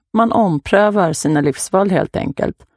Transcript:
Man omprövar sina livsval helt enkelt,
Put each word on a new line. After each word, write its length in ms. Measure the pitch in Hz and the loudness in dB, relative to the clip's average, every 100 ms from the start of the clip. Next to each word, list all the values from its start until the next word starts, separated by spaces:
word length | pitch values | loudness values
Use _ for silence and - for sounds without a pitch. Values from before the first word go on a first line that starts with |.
| _ | _
Man 180 | 220 226 | 0 2
omprövar 800 | 233 202 147 - 196 208 208 165 | 2 2 0 0 2 2 2 0
sina 280 | 151 147 151 | 0 0 0
livsval 480 | 143 - - 190 202 | 0 -2 -2 0 2
helt 260 | 165 - | 0 -2
enkelt, 500 | - - - - - _ | -4 -6 -4 -6 -6 _